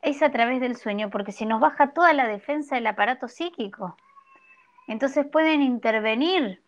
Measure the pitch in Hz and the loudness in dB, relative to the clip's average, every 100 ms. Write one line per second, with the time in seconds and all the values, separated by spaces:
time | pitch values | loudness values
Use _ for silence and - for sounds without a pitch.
0 | - 285 302 262 233 254 247 240 220 208 | -4 2 2 2 0 0 -4 -4 -6 -4
1 | 208 202 202 190 220 220 277 - 277 320 | -4 -6 -8 -6 -2 2 2 4 0 4
2 | 339 294 240 208 - 302 285 262 226 208 | 4 4 0 -4 -6 -6 -4 -4 -2 0
3 | 208 247 240 - 339 339 202 - 185 - | -2 -2 -8 -8 -8 -8 -10 -8 -12 -12
4 | _ _ _ _ _ _ _ _ - 220 | _ _ _ _ _ _ _ _ -12 -4
5 | 277 294 285 311 320 302 269 240 226 220 | -2 0 0 2 4 4 2 2 0 0
6 | 214 220 320 370 226 185 | 0 0 2 0 -2 -6